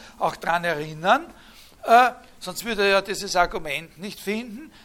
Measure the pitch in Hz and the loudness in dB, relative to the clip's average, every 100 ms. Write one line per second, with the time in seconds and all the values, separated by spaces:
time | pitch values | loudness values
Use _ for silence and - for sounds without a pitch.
0 | - - 175 - - 170 170 151 156 156 | -18 -4 -4 -4 -2 -2 0 -4 -6 -4
1 | 185 262 339 - - - - - - 240 | 2 2 0 -18 -20 -20 -20 -6 6 6
2 | 247 247 - - - 180 233 208 202 196 | 6 2 -16 -16 -12 -8 -4 0 2 2
3 | 196 190 196 180 175 220 156 139 165 - | 0 -6 -2 2 2 0 -6 -8 -10 -14
4 | 196 - 190 220 247 208 311 - | -14 -10 -6 -6 -6 -14 -16 -20